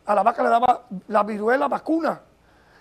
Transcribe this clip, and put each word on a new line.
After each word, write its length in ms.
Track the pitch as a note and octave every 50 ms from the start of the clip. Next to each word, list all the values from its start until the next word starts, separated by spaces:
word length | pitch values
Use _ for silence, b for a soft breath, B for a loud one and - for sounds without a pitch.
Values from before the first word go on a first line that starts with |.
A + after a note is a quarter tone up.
| _
A 80 | - G#3
la 80 | G3+
vaca 200 | F#3+ A3+ A#3+ -
le 60 | B3+ A#3+
daba 380 | A#3 A#3 B3 B3 A#3+ - - _ G3+ F#3 -
la 160 | - G#3 G#3
viruela 460 | G#3 G#3 A3 G3+ G#3 A3+ B3 C#4 D4 C4+
vacuna. 540 | A#3+ G3+ - - D#4 E4 D#4+ B3+ F3+ - - _ _ _ b b b b b b b b